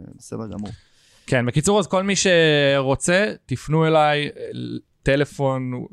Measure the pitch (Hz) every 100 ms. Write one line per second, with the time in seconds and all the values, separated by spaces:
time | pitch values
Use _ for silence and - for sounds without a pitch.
0 | - - - 113 110 92 104 117 _ _
1 | _ _ - 131 120 151 165 208 185 185
2 | 196 190 196 170 160 147 139 139 135 135
3 | - 180 214 - - 127 - 156 160 160
4 | 151 147 143 - 117 123 120 120 - _
5 | - 139 143 - 139 131 127 123 -